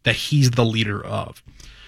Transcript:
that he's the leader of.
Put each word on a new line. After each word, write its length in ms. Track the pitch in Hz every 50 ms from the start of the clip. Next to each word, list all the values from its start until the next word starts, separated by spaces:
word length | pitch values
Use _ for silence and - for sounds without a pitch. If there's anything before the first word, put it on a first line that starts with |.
that 120 | _ 120 110
he's 360 | - - - 151 147 135 123
the 120 | 117 123 117
leader 400 | 113 110 113 110 104 101 101 -
of. 380 | - 104 101 - - - - _ - - - - - - - -